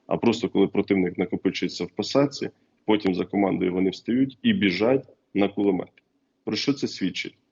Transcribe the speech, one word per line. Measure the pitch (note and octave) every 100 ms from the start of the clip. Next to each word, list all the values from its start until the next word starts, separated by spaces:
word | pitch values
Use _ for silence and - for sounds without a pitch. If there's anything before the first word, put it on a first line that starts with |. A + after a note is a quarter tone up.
| -
А | F#2+
просто | A#2 G#2+ F#2+
коли | G2 G2
противник | G2+ F#2+ G2 F2+ F2+
накопичується | F2+ F#2+ F#2+ E2+ F2+ - F2
в |
посадці, | - G#2 C#3 C#3+ - A2 - _ _ -
потім | G#2+ F#2+ F2+
за | F2+
командою | G2+ G2 F#2+ F2+
вони | F2+ F#2+
встають | F2+ - B2 C3+ -
і | A#2+
біжать | G2 G2 F2+ A2 C3+ - - _
на | G2 G2+
кулемет. | - G2+ F#2 - _ _ _ _ _
Про | - G#2+
що | -
це | C#3 A#2+
свідчить? | - - - - - _